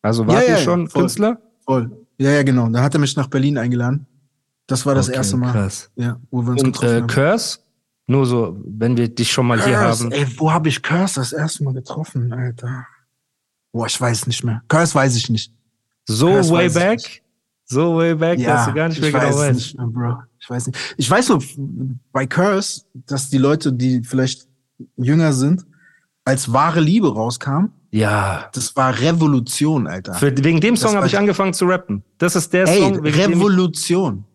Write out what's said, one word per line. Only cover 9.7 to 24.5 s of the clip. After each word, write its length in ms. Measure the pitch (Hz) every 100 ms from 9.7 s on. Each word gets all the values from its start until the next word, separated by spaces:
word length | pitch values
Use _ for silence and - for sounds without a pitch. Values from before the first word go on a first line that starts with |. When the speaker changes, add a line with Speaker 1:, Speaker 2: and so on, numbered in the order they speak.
Speaker 2:
Curse, 300 | 127 117 113
Speaker 1:
haben. 60 | 117
Speaker 2:
ey, 120 | 143 139 113
wo 140 | 156
hab 140 | 165
ich 160 | 156 131
Curse 380 | - 170 190 139
das 140 | 123
erste 300 | 156 156 -
Mal 80 | 139
getroffen, 580 | 127 127 151 156 131 120
Alter? 540 | 123 123 120 120 127 127 _ _ _ _ _ _ _ _
Boah, 120 | 117
ich 140 | 110 -
weiß 280 | 123 113 -
nicht 160 | -
mehr. 180 | 120 113 _
Curse 260 | 156 165
weiß 200 | 147 131
ich 140 | 120 -
nicht. 240 | 110 - _ _ _ _ _
Speaker 1:
So 220 | - 110 160
Speaker 2:
Curse 240 | 196 170
Speaker 1:
way 140 | 170
Speaker 2:
weiß 100 | 180
ich 60 | 160
Speaker 1:
back? 160 | 185 226
Speaker 2:
nicht. 220 | - - _ _ _ _
Speaker 1:
So 320 | _ 127 170 165
way 180 | 165
back, 240 | 160 165 175
Speaker 2:
Ja, 160 | 120
Speaker 1:
dass 100 | 147 -
du 60 |
gar 140 | 151 165
nicht 100 | 160
Speaker 2:
ich 40 |
Speaker 1:
mehr 80 | 151
genau 140 | 147 143
Speaker 2:
weiß 100 | 143
Speaker 1:
weißt. 160 | 143
Speaker 2:
nicht 220 | 123 - -
mehr, 100 | 120
Bro. 280 | 120 120 120 - _
Ich 100 | -
weiß 180 | 123 123
nicht. 280 | - - -
Ich 100 | 123
weiß 180 | 196 254
nur 140 | 190 - - 135 - 131 123 _
bei 140 | 135
Curse, 560 | 131 165 196 196 202 - _ 123
dass 240 | - 139 139
die 80 | 135
Leute, 340 | 135 160 160
die 280 | 123 127 127
vielleicht 440 | 120 131 131 - _